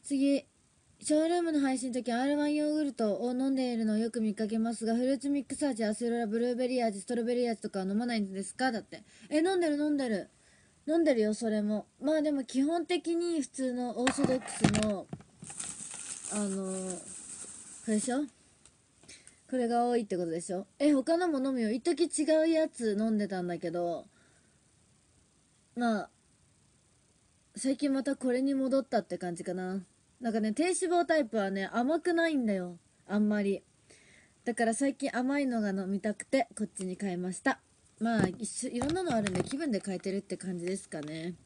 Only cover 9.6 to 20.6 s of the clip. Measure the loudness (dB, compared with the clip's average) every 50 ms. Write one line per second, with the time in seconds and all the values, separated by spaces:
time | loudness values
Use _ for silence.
9.6 | 2 2 2 2 2 2 2 2 2 0 0 -2 -2 -6 _ _ _ _ _ _
10.6 | _ _ _ _ _ 0 2 4 4 4 4 4 4 2 2 0 -2 0 0 0
11.6 | 0 0 0 -2 -4 _ _ _ 0 0 2 2 2 2 0 -2 -2 -2 0 0
12.6 | 2 2 2 0 0 0 -2 -2 0 -2 -2 0 0 0 0 -2 -2 -4 _ -4
13.6 | -4 -2 -2 -2 -4 -4 -2 0 0 0 2 2 2 2 2 0 -2 -6 -8 2
14.6 | 2 4 4 4 2 0 0 -2 -6 -10 -14 -16 -16 -20 -20 _ -18 -18 -14 -14
15.6 | -12 -14 -12 -14 -14 -14 -14 -14 -12 -14 -14 -12 -10 -6 -4 -2 -2 -2 -2 -4
16.6 | -4 -4 -6 -6 -6 -6 -8 -8 -10 -14 -16 -16 -16 -16 -16 -16 -16 -16 -16 -18
17.6 | -18 -18 -20 -10 -4 0 0 0 0 0 0 -2 -2 -4 -8 _ _ _ _ _
18.6 | _ -20 _ _ _ _ _ _ -20 -20 -20 -20 -20 -20 -20 _ _ -6 -2 -2
19.6 | 0 2 2 2 2 2 2 0 0 -2 -2 -2 -2 -2 -2 -4 -4 -4 -6 -6